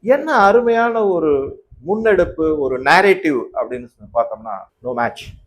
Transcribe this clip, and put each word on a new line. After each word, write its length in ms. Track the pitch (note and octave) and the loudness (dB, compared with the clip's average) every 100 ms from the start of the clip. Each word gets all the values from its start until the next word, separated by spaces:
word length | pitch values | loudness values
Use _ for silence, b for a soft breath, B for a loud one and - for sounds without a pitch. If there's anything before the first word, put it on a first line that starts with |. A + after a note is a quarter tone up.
என்ன 360 | G3+ C#4+ D#4 C4+ | 0 0 2 2
அருமையான 680 | G3 A3+ A#3 A3+ A#3 A3+ G#3 | 4 4 2 0 0 0 0
ஒரு 560 | F3+ D#3 C#3+ C#3 - _ - | 0 0 0 -2 -12 _ -20
முன்னெடுப்பு, 760 | C#3 G#3+ A3 F#3+ F3 - D#3+ D#3 | -6 -2 2 2 0 -2 -2 -2
ஒரு 240 | C3+ B2+ | -2 -2
நேரேட்டிவ் 600 | C3+ E3+ G3 F#3 D#3 C3 A2 | 2 4 4 2 0 -2 -4
அப்படின்னு 320 | - A#2 B2 A#2+ | -8 -8 -8 -12
சொல்லி 240 | _ G#2 | _ -6
பார்த்தோம்னா, 400 | A#2 A#2 G#2+ A2 G2 - _ | -4 -2 -6 -12 -14 -14 _
no 80 | B2 A#2+ | -10 -4
match 240 | A#2 - - - | -4 -6 -18 -20